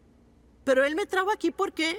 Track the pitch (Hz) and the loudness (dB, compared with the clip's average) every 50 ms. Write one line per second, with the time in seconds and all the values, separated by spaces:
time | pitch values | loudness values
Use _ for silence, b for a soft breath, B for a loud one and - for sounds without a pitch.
0 | _ - - _ - - _ - - - - - - 269 262 262 277 285 311 370 | _ -20 -20 _ -20 -20 _ -20 -20 -20 -20 -6 0 2 4 4 4 2 2 -2
1 | 415 - - 370 370 392 427 - - 339 - - 381 - - - 320 320 349 | -4 -2 0 0 0 0 0 0 -2 -2 -2 -2 -4 -4 -2 -2 -2 -2 -2